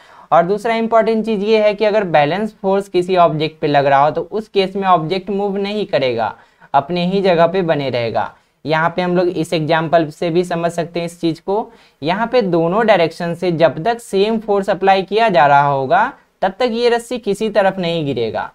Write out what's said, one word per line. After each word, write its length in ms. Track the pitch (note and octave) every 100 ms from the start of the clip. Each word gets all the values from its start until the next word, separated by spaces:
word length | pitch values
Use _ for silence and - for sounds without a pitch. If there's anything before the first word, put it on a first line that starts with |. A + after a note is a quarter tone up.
| - - -
और 120 | D#3+
दूसरा 320 | E3+ G3+ A3+ A3+
इंपॉर्टेंट 500 | A3+ A3+ A3+ A3+ G#3+
चीज़ 160 | A3
ये 220 | G#3 A3
है 100 | G#3
कि 120 | G#3 G#3+
अगर 180 | G#3+
बैलेंस 520 | F#3+ D#3 D3 F3+ G#3+ -
फोर्स 280 | G3 G3 G3
किसी 260 | F3+ F3+ F#3
ऑब्जेक्ट 440 | E3+ D#3 D#3 -
पे 80 | D#3
लग 180 | C#3+ C#3
रहा 140 | C3+
हो, 120 | D3
तो 100 | D#3 -
उस 160 | G#3 A3
केस 280 | G3+ F#3 G3
में 120 | F#3+
ऑब्जेक्ट 420 | F3 D#3+ F#3 F#3+
मूव 280 | G3 G3+ G3
नहीं 280 | G3+ G#3 F#3
करेगा, 500 | D3+ C3 A2+ G#2+ - _ _ -
अपने 320 | C#3 C#3 F3 F3
ही 160 | G3
जगह 260 | F#3+ E3+ E3+
पे 140 | F#3
बने 280 | E3+ D3 C3+
रहेगा। 460 | A#2+ A#2 A2 G2 - _ _ C3+
यहाँ 280 | D#3 E3 E3+
पे 60 |
हम 160 | F3+ F3+
लोग 100 | F3
इस 260 | D#3 D#3+
एग्जांपल 560 | F3 D3+ D#3+ D#3+ E3+ D3+
से 200 | - F3
भी 140 | E3
समझ 280 | F3+ E3+ E3+
सकते 280 | E3+ D#3+ F3
हैं 60 | E3+
इस 160 | E3+
चीज़ 200 | E3 D#3
को। 300 | - G3+ A#3 - _ _
यहाँ 240 | C#3+ F#3+ A3+
पे 140 | B3+
दोनों 460 | G3 E3+ E3 G3 A3+
डायरेक्शन 480 | G3 D#3+ - E3+ E3+
से 160 | F#3
जब 320 | D#3+ E3 C3+
तक 160 | F#3+ A#3+
सेम 400 | - G3 G#3 A3+
फोर्स 300 | A3 G3+ G3
अप्लाई 320 | F#3 G3 G3
किया 280 | F3+ G#3 A3+
जा 180 | E3+ D3
रहा 200 | C#3+ C#3+
होगा, 460 | C#3 C3+ F3 A#3+ - _ _
तब 120 | F#3+ F#3+
तक 100 | B3+
ये 180 | A3+ A#3+
रस्सी 280 | A#3 A#3 B3
किसी 320 | A3 G3 A3
तरफ 300 | G#3+ F#3+ F#3+
नहीं 260 | E3+ E3+ C#3+
गिरेगा। 480 | A#2+ A2+ G2+ -